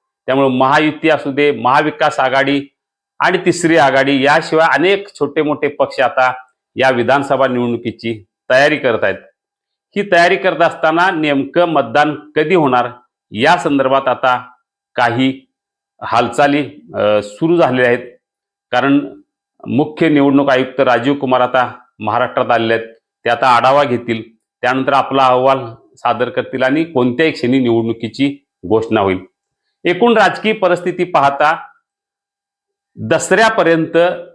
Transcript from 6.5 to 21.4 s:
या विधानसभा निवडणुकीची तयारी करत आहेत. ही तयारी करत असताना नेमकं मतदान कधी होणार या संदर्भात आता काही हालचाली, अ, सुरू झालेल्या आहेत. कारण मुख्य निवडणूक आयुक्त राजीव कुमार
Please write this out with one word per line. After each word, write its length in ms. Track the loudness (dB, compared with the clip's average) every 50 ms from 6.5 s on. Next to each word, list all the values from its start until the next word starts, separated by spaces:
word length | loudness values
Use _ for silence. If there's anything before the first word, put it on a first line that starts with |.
| _ _ _ _ -4
या 160 | 0 0 2
विधानसभा 560 | 2 0 0 0 0 0 0 -2 0 0 0
निवडणुकीची 800 | 0 0 -2 -2 -2 -4 -4 -6 -8 -10 -8 -8 -8 -8 -10 -12 _ _ _ _ 0
तयारी 260 | 2 2 2 2 0
करत 280 | 0 -2 -2 -2 0 -2
आहेत. 140 | -2 -4 -4 -10 -20 _ _ _ _ _ _ _ _ _ _ _ _ -6
ही 160 | -6 -2 0
तयारी 240 | 2 4 4 4 2
करत 260 | 0 -2 -2 0 0
असताना 480 | 0 0 0 0 -2 0 0 2 0 0
नेमकं 540 | 0 -2 -2 0 0 -2 -2 -2 0 0 0
मतदान 680 | 2 0 -2 -2 0 0 0 0 0 -2 -8 -10 -8 -4
कधी 180 | -4 -2 0 2
होणार 340 | 2 2 2 2 0 -2 -2 -6 -14 _ _ _ _ _ -12
या 280 | -4 0 2 2 2 2
संदर्भात 500 | 0 -2 0 0 0 2 0 0 0 0
आता 420 | -2 0 0 0 0 -2 -4 -10 -20 _ _ _ _ _ _ _ -4
काही 520 | 0 0 0 0 0 0 -2 -2 -4 _ _ _ _ _ _ _ _ _ _ _ -16
हालचाली, 680 | -8 -4 -2 0 0 0 0 0 0 2 2 0 -2 -4 -10 -20 -18 -10 -6
अ, 280 | -2 0 2 2 0
सुरू 340 | -2 -4 -8 -4 -2 0 2
झालेल्या 300 | 2 2 2 2 2 2
आहेत. 320 | 2 2 0 -4 -10 -20 _ _ _ _ _ _ _ _ _ _ -4
कारण 280 | -2 0 2 2 2 0 0 -4 -14 -18 -20 _ _ _ _ _ _ _ -10 -4
मुख्य 400 | -2 -2 -2 -2 -2 0 0 2
निवडणूक 420 | 4 4 4 4 4 2 2 2
आयुक्त 300 | 2 0 0 -2 -2 -2
राजीव 340 | 0 2 2 0 0 0 -2
कुमार 260 | -2 -2 0 0 0